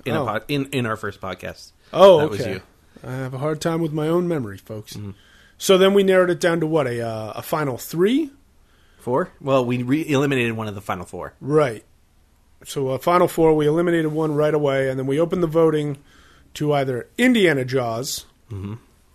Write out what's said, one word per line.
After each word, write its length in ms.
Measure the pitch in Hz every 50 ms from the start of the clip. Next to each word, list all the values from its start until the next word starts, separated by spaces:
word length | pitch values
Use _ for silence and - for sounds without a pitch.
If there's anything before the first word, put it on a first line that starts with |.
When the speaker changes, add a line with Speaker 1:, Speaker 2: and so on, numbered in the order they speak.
| -
Speaker 1:
In 100 | 131 151
a 60 | 160
Speaker 2:
Oh. 40 | 135
Speaker 1:
pod-, 180 | 107 104 110 - -
in, 160 | 147 139 135 139 -
in 120 | 131 120
our 120 | 110 110 107
first 240 | - 101 - -
podcast. 500 | - 95 92 - - 92 - - - - _ _ _ _ -
Speaker 2:
Oh, 260 | 151 185 202 180 156
Speaker 1:
That 100 | 147 156
was 120 | 104 -
Speaker 2:
okay. 120 | 127 107 95
Speaker 1:
you. 60 | 92 - - _ _ _ _ _ - -
Speaker 2:
I 80 | 120 127
have 200 | 131 135 131 135
a 40 | 127
hard 220 | 143 151 156 147
time 200 | - 170 165 165
with 120 | 165 160 147
my 140 | 156 151 156
own 180 | 165 175 180 170
memory, 300 | 170 147 120 104 98 95
folks. 360 | - - 110 107 104 - -
Speaker 1:
Mm-hmm. 180 | 104 104 101 95 - _ _ _ - - _ _ _
Speaker 2:
So 200 | - - 190 185
then 160 | 190 196 196
we 100 | 202 196
narrowed 260 | 190 185 185 180 175
it 100 | 175 151
down 180 | 180 175 170 170
to 80 | 160 156
what, 200 | 160 156 135 123
a, 140 | 120 117
uh, 300 | 117 113 113 110 110 107 110
a 60 | -
final 360 | - - 170 156 151 143 120 107
three? 540 | - - - 160 180 214 254 294 330 277 - _ _ _ _ _ _ _ _ _ _ _ _ _
Speaker 1:
Four? 320 | - 120 123 147 180 180 - _
Well, 240 | - 139 135 135 123
we 160 | 120 123 123
re-, 260 | 123 123 139 156 160 156
eliminated 460 | 147 131 147 143 139 127 120 117 113
one 140 | 110 110 107
of 80 | 101
the 60 | 98
final 240 | - - 101 92 87
four. 280 | - - 87 78 67 - _
Speaker 2:
Right. 420 | - 131 147 156 147 127 110 - - _ _ _ _ _ _ _ _ _ _ _ _ _ _ _ -
So 240 | - - 147 135 131
a 100 | 131 131
final 280 | - 175 175 180 180 156
four, 280 | - - 165 160 156
we 100 | 156 147
eliminated 460 | 147 151 170 175 175 170 165 156 151
one 240 | 151 156 160 156 151
right 180 | 147 151 151 156
away, 360 | 151 147 139 135 135 135 135
and 100 | 131 131
then 80 | 131 135
we 120 | 135 151
opened 220 | 170 165 185 185
the 60 | 175 156
voting 500 | 151 165 165 160 156 151 147 147 139 - - _ _ - _ _ _ _ _ _ _
to 180 | - 151 147 147
either 340 | 143 139 135 127 120 - - _ -
Indiana 480 | 240 254 247 226 190 165 147 135 131
Jaws, 600 | 127 127 135 123 117 113 117 135 139 - - - - _ _ _ _
Speaker 1:
Mm-hmm. 220 | 104 95 95 101 107 120 - _ _ _ _ _